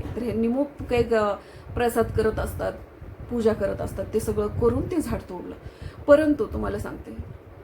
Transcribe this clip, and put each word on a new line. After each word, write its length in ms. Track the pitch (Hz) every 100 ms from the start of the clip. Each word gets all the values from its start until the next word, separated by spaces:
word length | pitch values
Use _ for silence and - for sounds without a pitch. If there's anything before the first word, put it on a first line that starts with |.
| - 220
तर 80 |
ह्यांनी 240 | 240 220 233
मग 160 | 254
काही 400 | 285 - - 240
ग-, 320 | 226 226 208 196 - - - -
प्रसाद 300 | 240 233 220
करत 340 | - 220 214
असतात, 340 | - - 190 190 - - - - -
पूजा 240 | 240 220
करत 280 | 208 196 196
असतात, 240 | 190 - 190
ते 60 | 220
सगळं 280 | 220 208 208
करून 440 | - 233 247 320
ते 100 | 339
झाड 180 | 233 208 -
तोडलं. 260 | 180 - - - - - - -
परंतु 380 | 294 311 294 208
तुम्हाला 340 | 220 208 208
सांगते, 320 | 202 - - 220 - - - -